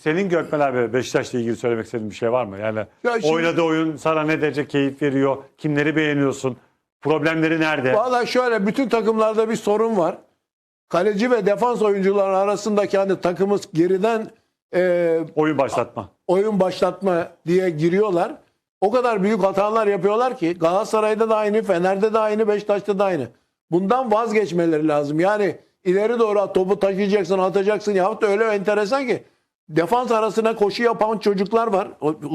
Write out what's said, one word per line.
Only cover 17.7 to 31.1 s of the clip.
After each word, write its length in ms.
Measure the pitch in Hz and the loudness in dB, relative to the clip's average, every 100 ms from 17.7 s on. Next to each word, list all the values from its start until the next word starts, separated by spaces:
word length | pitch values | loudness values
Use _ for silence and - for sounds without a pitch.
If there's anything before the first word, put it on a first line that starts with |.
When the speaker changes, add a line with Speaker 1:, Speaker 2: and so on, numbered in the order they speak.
Speaker 2:
giriyorlar. 640 | 151 170 185 214 175 220 294 _ _ _ - | 0 0 2 0 0 -2 -8 _ _ _ -2
O 100 | 202 | 0
kadar 320 | 254 247 214 | 2 0 0
büyük 200 | 196 220 | 0 2
hatalar 440 | 190 190 208 226 208 | 0 0 0 0 0
yapıyorlar 500 | 202 196 214 254 - | 0 0 0 -2 -2
ki 160 | 165 | -4
Galatasaray'da 760 | 175 165 190 220 220 214 214 220 | 0 0 0 0 0 0 0 0
da 60 | 214 | 0
aynı, 260 | 214 214 | 0 0
Fener'de 500 | 202 170 185 196 220 | 0 0 0 0 0
de 40 | 220 | 0
aynı, 300 | 214 214 214 | 0 0 0
Beşiktaş'ta 500 | 208 208 202 202 196 | 0 0 -2 -2 -2
da 60 | |
aynı. 220 | 196 165 120 _ _ _ - | 0 -2 -6 _ _ _ -4
Bundan 420 | 170 190 247 247 | -2 0 0 2
vazgeçmeleri 760 | 208 233 214 190 170 165 151 156 | 0 0 0 0 0 0 2 2
lazım. 320 | 147 143 156 | 0 0 0
Yani 360 | 185 214 190 - _ _ | 2 2 0 -4 _ _
ileri 340 | 185 190 220 240 | 0 2 2 2
doğru 340 | 220 208 190 | 2 2 0
topu 260 | 190 185 202 | 0 0 0
taşıyacaksın, 580 | 196 190 202 208 170 190 | 0 0 2 0 2 0
atacaksın 540 | 185 196 196 214 208 | 0 0 0 0 0
yahut 300 | 196 185 214 | 0 0 0
da 40 | 214 | 0
öyle 180 | 202 | 2
enteresan 640 | 226 208 190 208 202 269 254 | 2 0 0 0 0 -2 -2
ki 180 | 175 - _ _ _ - | -4 -6 _ _ _ -4
defans 420 | 156 175 240 247 | 0 2 2 2
arasına 420 | 220 220 220 220 220 | 0 0 0 0 2
koşu 260 | 202 196 | 0 2
yapan 360 | 233 226 214 | 0 2 0